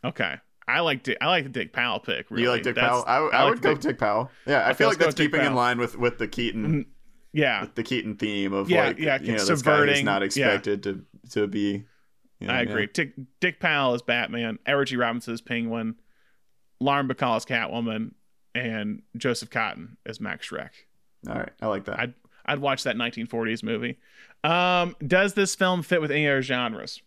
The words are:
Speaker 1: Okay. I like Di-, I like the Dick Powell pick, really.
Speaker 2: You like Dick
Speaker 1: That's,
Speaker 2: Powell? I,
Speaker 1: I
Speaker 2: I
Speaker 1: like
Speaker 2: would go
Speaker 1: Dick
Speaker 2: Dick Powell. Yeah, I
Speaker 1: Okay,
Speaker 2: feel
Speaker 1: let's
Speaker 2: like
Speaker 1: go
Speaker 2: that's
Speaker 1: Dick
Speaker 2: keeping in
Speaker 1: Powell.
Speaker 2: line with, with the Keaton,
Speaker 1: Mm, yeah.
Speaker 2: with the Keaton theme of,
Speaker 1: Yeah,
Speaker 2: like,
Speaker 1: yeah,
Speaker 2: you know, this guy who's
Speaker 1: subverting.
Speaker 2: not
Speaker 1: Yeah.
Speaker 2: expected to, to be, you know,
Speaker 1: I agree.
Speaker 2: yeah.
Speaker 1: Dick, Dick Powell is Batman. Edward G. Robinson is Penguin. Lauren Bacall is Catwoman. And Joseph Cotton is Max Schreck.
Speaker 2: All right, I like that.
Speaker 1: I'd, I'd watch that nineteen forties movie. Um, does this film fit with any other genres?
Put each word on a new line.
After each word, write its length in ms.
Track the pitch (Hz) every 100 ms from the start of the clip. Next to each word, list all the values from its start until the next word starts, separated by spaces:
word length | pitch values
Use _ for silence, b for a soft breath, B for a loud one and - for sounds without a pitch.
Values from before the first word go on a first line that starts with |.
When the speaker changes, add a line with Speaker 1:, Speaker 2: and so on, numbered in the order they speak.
Speaker 1:
Okay. 300 | 123 - 95 67 _ _ -
I 120 | 139
like 220 | 170 135
Di-, 120 | 127 -
I 60 | 147
like 180 | 180
the 60 | 135
Dick 220 | 123 -
Powell 280 | - 120 98
pick, 300 | - 113 -
really. 120 | 113
Speaker 2:
You 60 | 120
like 120 | 120
Dick 120 | 127
Speaker 1:
That's, 140 | 120 120
Speaker 2:
Powell? 160 | 123 -
I, 100 | 131
Speaker 1:
I 240 | 156 123
Speaker 2:
I 20 |
Speaker 1:
like 100 | 139
Speaker 2:
would 80 | 240
go 100 | 160
Speaker 1:
Dick 60 | 143
Speaker 2:
Dick 160 | 151 120
Powell. 320 | 107 104 131 b -
Yeah, 140 | 143
I 80 | 117
Speaker 1:
Okay, 40 | -
Speaker 2:
feel 100 | 220
Speaker 1:
let's 60 | 175
Speaker 2:
like 20 |
Speaker 1:
go 60 | 165
Speaker 2:
that's 80 |
Speaker 1:
Dick 120 | 139 151
Speaker 2:
keeping 140 | 151
in 60 | 139
Speaker 1:
Powell. 80 | 131
Speaker 2:
line 220 | 123 120
with, 180 | 117 -
with 220 | 120 120
the 80 | 110
Keaton, 400 | - 117 107 104
Speaker 1:
Mm, 200 | 151 - - - - -
yeah. 280 | 147 139 107
Speaker 2:
with 120 | 104 -
the 60 |
Keaton 320 | 113 127 110 104
theme 360 | 107 101 98
of, 160 | 98 98
Speaker 1:
Yeah, 160 | 170 -
Speaker 2:
like, 100 | -
Speaker 1:
yeah, 220 | 156 135
Speaker 2:
you 80 | -
know, 40 |
this 120 | 110 -
guy 60 |
who's 80 | 151
Speaker 1:
subverting. 440 | 127 151 143 143
Speaker 2:
not 180 | 135 98
Speaker 1:
Yeah. 40 | 98
Speaker 2:
expected 560 | 135 127 101 - 101
to, 200 | 101 95 - - -
to 140 | 110 104
be, 380 | 104 101 101 113 _ _ _ _ _
you 60 | 98
know, 40 |
Speaker 1:
I 80 | 127
agree. 200 | 120 107
Speaker 2:
yeah. 60 | 104
Speaker 1:
Dick, 200 | - 156 - 131 _
Dick 200 | 180 170
Powell 340 | 175 147 131
is 80 | 120
Batman. 560 | - 120 113 120 117 110 -
Edward 200 | 143 139
G. 100 | 127
Robinson 380 | 120 117 120
is 60 | 113
Penguin. 560 | - 120 117 113 113 117 _ _ _ _ _ _ _ _
Lauren 260 | 135 139 135
Bacall 280 | 127 127 117
is 80 | -
Catwoman. 680 | 120 113 117 117 110 113 - _ _ _
And 480 | 123 123 110 107 - _ 120
Joseph 340 | 127 117 110
Cotton 460 | 120 107 - 90 -
is 160 | - 113
Max 280 | 107 - -
Schreck. 220 | - - - _ _ _ _ -
Speaker 2:
All 60 |
right, 180 | 113 - -
I 40 | 110
like 160 | 101
that. 140 | 101 98
Speaker 1:
I'd, 140 | 123 - _ b
I'd 140 | - 143
watch 240 | 139 135
that 120 | 135 113
nineteen 300 | 117 117 113
forties 360 | 117 113 110
movie. 360 | 110 110 120 127 B B B B
Um, 520 | 156 170 180 180 175 - 143
does 280 | 185 202
this 200 | 196 190
film 280 | - 185 180
fit 180 | 151 175
with 100 | 151
any 160 | 147 147
other 120 | 135
genres? 600 | 127 123 120 101 - -